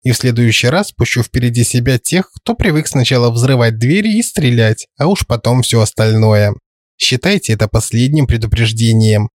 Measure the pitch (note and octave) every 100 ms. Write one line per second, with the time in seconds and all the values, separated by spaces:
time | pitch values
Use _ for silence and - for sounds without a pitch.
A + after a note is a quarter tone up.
0 | B2+ A#2 B2+ A#2 A#2 A2 A#2+ E3+ G#3 -
1 | A#2 B2 A2 - A#2+ A#2 A#2+ B2+ B2 B2+
2 | - F3 - - - A3+ - D3+ D#3 -
3 | B2 B2+ A#2+ A#2 C3 C3 A#2 A2 A#2+ F#3
4 | G#3+ G#3+ A#3 - C3+ A#2+ A2 A2+ - _
5 | D3 G3+ - A#2+ A#2 B2+ A#2+ A#2 G#2+ -
6 | A2 A2 A2 G#2 G#2 G2+ _ _ _ _
7 | - B2 F3 G3+ - C#3 G#2+ A2 - A2+
8 | C3 D3+ C3 A#2+ A2 A#2 A2+ A2 A2+ A2
9 | A2 G#2 G#2